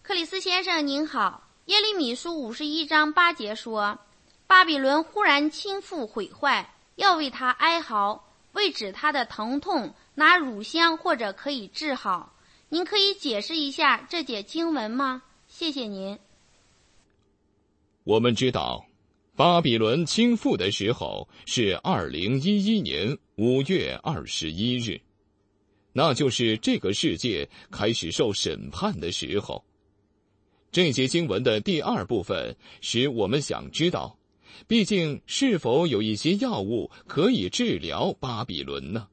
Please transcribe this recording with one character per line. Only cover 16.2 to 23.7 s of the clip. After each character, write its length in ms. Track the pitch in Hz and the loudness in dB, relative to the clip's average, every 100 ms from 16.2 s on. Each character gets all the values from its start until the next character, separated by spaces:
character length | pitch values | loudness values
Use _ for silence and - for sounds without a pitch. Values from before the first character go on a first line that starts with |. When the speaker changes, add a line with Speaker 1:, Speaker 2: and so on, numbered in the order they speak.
| _ _ _ _ _ _ _ _ _ _ _ _ _ _ _ _ _ _ | _ _ _ _ _ _ _ _ _ _ _ _ _ _ _ _ _ _
Speaker 2:
我 160 | - 107 | 2 4
们 140 | 120 110 | 4 4
知 160 | 127 | 2
道， 340 | 113 64 60 - _ _ _ _ | 0 -4 -6 -10 _ _ _ _
巴 280 | - 156 175 | 2 6 6
比 160 | 147 113 | 4 2
伦 260 | 110 139 | 4 2
倾 320 | 165 - 240 233 | 0 2 4 4
覆 200 | 285 139 | 0 0
的 140 | 90 | 0
时 220 | 101 101 | 0 -2
候 340 | 123 71 50 - - - | -2 -4 -8 -12 -16 -6
是 280 | - 104 90 | 0 0 0
二 320 | - 160 78 | 0 -2 -2
零 320 | 71 92 135 | -4 -2 0
一 220 | 156 208 | 2 2
一 160 | 196 226 | 2 0
年 360 | 110 67 101 151 _ - | 0 -2 -2 -4 _ -2
五 260 | 113 127 | 0 2
月 360 | 139 | 2